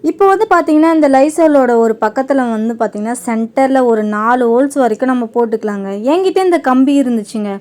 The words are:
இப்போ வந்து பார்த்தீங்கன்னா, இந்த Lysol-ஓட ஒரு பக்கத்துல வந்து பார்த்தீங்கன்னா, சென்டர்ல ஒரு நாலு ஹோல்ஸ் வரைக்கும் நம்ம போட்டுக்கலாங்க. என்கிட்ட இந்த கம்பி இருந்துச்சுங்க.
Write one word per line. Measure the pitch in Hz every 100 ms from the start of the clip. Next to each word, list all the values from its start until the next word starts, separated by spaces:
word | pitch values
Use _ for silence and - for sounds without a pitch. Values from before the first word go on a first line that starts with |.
| 302
இப்போ | 320 392
வந்து | 392 440
பார்த்தீங்கன்னா, | 349 330 302 320 320
இந்த | 294
Lysol-ஓட | 269 285 302 320 285 254 233
ஒரு | 226 220
பக்கத்துல | 214 220 262 277 240
வந்து | 220 220 226
பார்த்தீங்கன்னா, | 214 208 214 247
சென்டர்ல | - 226 226 - 269 262 254
ஒரு | 220 214
நாலு | 208 220 254 240
ஹோல்ஸ் | 233 277 285
வரைக்கும் | 247 214 254
நம்ம | 254 226
போட்டுக்கலாங்க. | 240 233 220 214 202 196 202 233
என்கிட்ட | 330 381 370 370
இந்த | 349 269
கம்பி | 254 269 277
இருந்துச்சுங்க. | 254 233 208 220 208 196